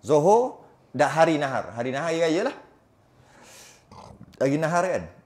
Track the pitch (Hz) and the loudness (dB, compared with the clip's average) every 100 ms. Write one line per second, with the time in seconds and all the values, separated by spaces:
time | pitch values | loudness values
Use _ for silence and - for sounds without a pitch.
0 | 104 147 160 220 254 - - _ _ 127 | 2 2 4 4 2 -6 -20 _ _ -2
1 | 139 151 165 156 139 123 - 113 123 131 | 0 4 2 2 -2 -4 -8 -8 -6 -4
2 | 165 165 165 160 247 - - _ _ _ | -4 -2 0 0 -2 -8 -20 _ _ _
3 | _ _ _ - - - - - _ - | _ _ _ -20 -20 -20 -20 -20 _ -20
4 | - - - - 139 147 160 175 180 175 | -20 -20 -20 -4 -2 0 0 -2 -2 -4
5 | 80 - | -8 -18